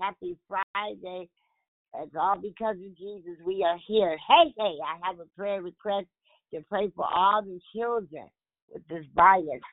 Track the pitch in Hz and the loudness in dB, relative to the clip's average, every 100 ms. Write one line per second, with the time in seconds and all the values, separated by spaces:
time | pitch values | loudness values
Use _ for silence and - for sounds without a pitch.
0 | 190 196 180 175 - 190 196 202 208 202 | -8 -8 -10 -12 -8 -6 -4 -6 -6 -8
1 | 185 180 175 _ _ _ _ _ _ - | -12 -12 -14 _ _ _ _ _ _ -12
2 | 151 151 175 196 196 170 226 190 196 170 | -10 -2 0 0 -4 -6 -6 -6 -10 -16
3 | 196 208 170 165 170 190 175 175 - 214 | -14 -14 -14 -10 -4 0 0 0 0 2
4 | 185 156 - 294 320 220 214 151 151 165 | 2 0 6 6 6 4 -2 -2 -8 -6
5 | 180 175 165 - 202 196 180 - 214 196 | -6 -8 -12 -8 -6 -4 -6 -10 -4 -4
6 | 185 _ _ _ - 160 156 202 202 170 | -6 _ _ _ -14 -12 -4 -2 -2 -4
7 | 151 175 190 214 196 180 - 214 233 233 | -2 2 4 4 0 -10 -12 -6 -2 -2
8 | 180 151 104 _ _ _ _ - - 165 | -4 -12 -16 _ _ _ _ -18 -12 -12
9 | 147 135 175 190 156 127 - | -4 6 8 8 2 -6 -10